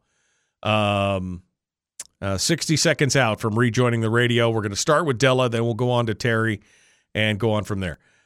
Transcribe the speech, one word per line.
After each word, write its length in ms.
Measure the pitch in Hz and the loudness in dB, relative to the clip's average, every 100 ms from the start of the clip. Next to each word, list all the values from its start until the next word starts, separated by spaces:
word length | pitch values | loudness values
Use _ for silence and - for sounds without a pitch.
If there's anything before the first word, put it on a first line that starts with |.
| _ _ _ _ _ _ | _ _ _ _ _ _
Um, 800 | - 107 104 101 98 98 92 87 - _ _ _ _ - - _ | -2 0 2 0 0 -2 -4 -10 -16 _ _ _ _ -20 -20 _
uh, 180 | 98 95 | -6 -4
sixty 380 | - 160 - 151 | -2 -2 0 0
seconds 380 | 165 147 143 | 0 2 2
out 260 | 139 120 104 | 2 2 0
from 160 | 113 104 | -2 0
rejoining 440 | 123 110 123 117 | 2 2 0 0
the 100 | 113 | 0
radio. 400 | 117 120 117 117 | 2 2 2 2
We're 120 | 113 | 0
gonna 120 | 104 | -4
start 300 | 101 - 151 | -4 0 2
with 140 | 170 117 | 2 2
Della, 300 | 135 131 127 | 2 2 2
then 160 | 117 | 0
we'll 100 | 117 | -2
go 160 | 110 123 | 0 0
on 160 | 123 117 | 0 0
to 80 | |
Terry 460 | 104 123 113 113 104 - _ _ _ _ | -2 -2 0 0 -2 -8 _ _ _ _
and 240 | - 107 104 | -2 -2 0
go 140 | 113 | 0
on 100 | 107 | -2
from 160 | 95 101 | -2 -6
there. 200 | 92 73 _ _ | -6 -10 _ _